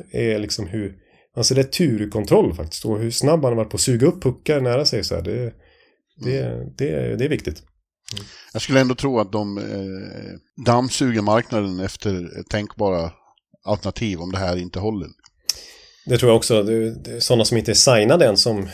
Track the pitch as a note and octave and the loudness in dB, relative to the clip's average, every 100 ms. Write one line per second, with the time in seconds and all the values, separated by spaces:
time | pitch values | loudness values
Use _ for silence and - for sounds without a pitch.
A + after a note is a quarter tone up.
0 | - A#2+ A#2 G#2+ G#2 - F#2 G#2+ G2+ - | -10 -4 -2 -2 -4 -6 -6 -6 -8 -10
1 | _ _ _ - A#2 C3 C3+ - E3+ G#2+ | _ _ _ -2 2 4 2 2 2 2
2 | G#2+ A2 G2+ G3 C#3+ E2 E2 - A#2 G#2+ | -2 -4 4 4 4 0 -8 -6 -4 -2
3 | A#2 A#2 C3+ E3 C3 A2+ G#2+ - - A#2+ | -2 0 2 2 2 0 -2 -2 0 4
4 | C#3 F3 C3 B2 - D3+ B2+ A#2+ D3 A2+ | 4 2 -2 -2 0 0 2 0 0 -2
5 | F2+ F2 E2+ A2+ A#2+ - _ _ _ _ | -2 -4 -4 -4 -6 -10 _ _ _ _
6 | _ _ B2 C3+ B2 A#2+ C3 B2+ C#3+ D3 | _ _ -4 -4 -4 -6 -8 -4 -4 -2
7 | B2 A2 C#3 B2+ - D#2+ - _ _ _ | -2 -2 -2 -2 -6 -10 -14 _ _ _
8 | - - G2 - - A2+ - C3+ B2+ B2+ | -14 -14 -14 -20 -12 -8 0 2 4 2
9 | C#3 A#2+ G2+ G#2+ G2+ G2+ G#2+ G#2 G2 F#2+ | 0 0 0 -2 -4 -6 -8 -8 -8 -10
10 | G2+ F#2+ G#2 - - - A#2+ A#2+ B2+ - | -12 -14 -14 -16 -18 -4 2 2 2 0
11 | C3 A2+ G#2 A2 - A2+ G2+ F#2 F#2 - | 0 2 2 2 2 -2 -2 -2 -6 -6
12 | G#2+ F#2+ F2 F#2+ F2+ G#2+ G#2 - G2+ F2+ | -4 -4 -6 -12 -6 -6 -6 -2 0 0
13 | E2 - _ _ _ _ F#2 G#2 G2 - | -2 -8 _ _ _ _ -4 -2 -2 -4
14 | A2+ F2 F2 F#2+ F#2+ F2+ F2+ - G#2 G#2 | -4 -4 -6 -4 -2 -2 -4 -4 -4 -4
15 | D#2+ - _ _ - - - - - _ | -6 -14 _ _ -8 -8 -12 -20 -20 _
16 | - B2 B2 A2+ - A2 G#2 A2+ A2+ A2+ | -2 2 6 4 4 2 2 0 -2 -6
17 | - A#2 - A#2+ A2 A#2 G#2+ G#2 - A#2 | -12 -6 0 2 2 0 2 4 6 6
18 | G#2+ E3+ C3+ G2+ A#2+ G#2+ F#2 | 6 6 6 4 0 0 -4